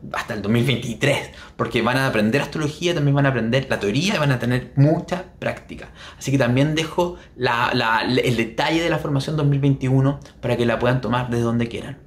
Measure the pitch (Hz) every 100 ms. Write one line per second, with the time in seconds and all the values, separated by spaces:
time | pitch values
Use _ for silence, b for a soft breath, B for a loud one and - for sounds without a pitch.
0 | - - - 110 101 117 127 117 123 110
1 | 139 135 - B B - 120 120 113 131
2 | 135 110 104 127 139 - 147 - 175 170
3 | 143 139 139 123 113 131 135 107 101 117
4 | 185 190 143 127 120 123 - - 143 165
5 | - 175 - - - - - - - B
6 | B B - 135 123 127 147 156 160 -
7 | 175 175 B - 123 120 120 123 113 113
8 | 95 127 131 113 113 - 147 165 170 156
9 | 160 139 139 156 143 139 139 135 131 135
10 | 135 139 B B 120 120 117 110 120 131
11 | 107 123 127 120 117 117 117 - - -